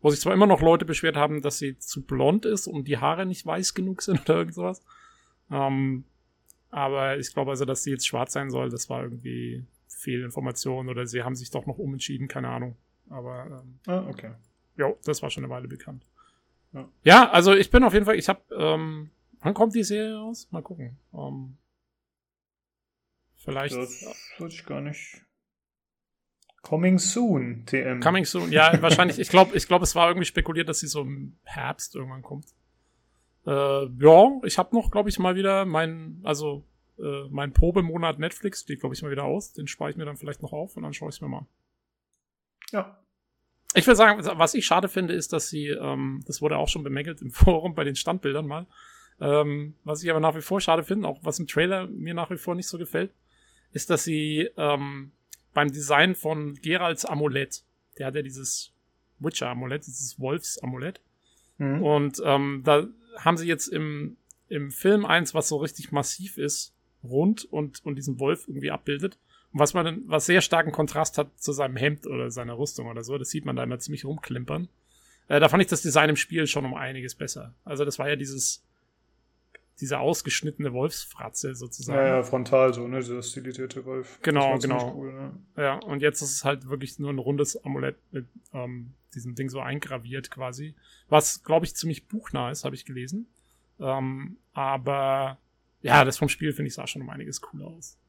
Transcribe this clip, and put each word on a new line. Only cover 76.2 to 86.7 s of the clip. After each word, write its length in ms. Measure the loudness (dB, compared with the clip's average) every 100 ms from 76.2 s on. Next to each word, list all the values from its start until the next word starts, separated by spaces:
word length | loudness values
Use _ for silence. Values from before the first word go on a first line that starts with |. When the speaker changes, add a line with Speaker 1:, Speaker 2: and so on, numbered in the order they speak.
| -2 -2 -2
Speaker 1:
schon 180 | -2
um 80 | -4
einiges 420 | -6 -8 -10 -14
besser. 380 | -10 -10 -10 -14 -20 -12
Also 180 | -4
das 140 | -4 -2
war 100 | -4
ja 80 | -4
dieses, 480 | -4 -4 -4 -6 _ _ _ _ _ _ _ _ _ -20 _ _
diese 180 | -6 -2
ausgeschnittene 720 | 0 0 -2 -4 -4 -4 -6
Wolfsfratze 840 | -2 -4 -4 -14 -14 -12 -8 -8
sozusagen. 440 | -8 -14 -12 -2 2
Speaker 2:
Ja, 180 | 4 2
ja, 60 |
frontal 500 | 0 -2 2 6 6
so, 140 | 2 -4
ne, 120 | -6
dieser 220 | -6 -8
stilisierte 640 | -8 -12 -12 -10 -10 -10
Wolf. 360 | -10 -10 -10 -6
Speaker 1:
Genau, 180 | 0 2
Speaker 2:
Das 100 | 2
war 100 | 0
ziemlich 180 | 0 -2
Speaker 1:
genau. 120 | -4 -8
Speaker 2:
cool, 160 | -12
ne? 200 | -12 -14 -14 -18 -4
Speaker 1:
Ja, 180 | -2 -2
und 220 | -6 0
jetzt 220 | 0 0
ist 100 | -6
es 120 | -4
halt 240 | -2 -4 -6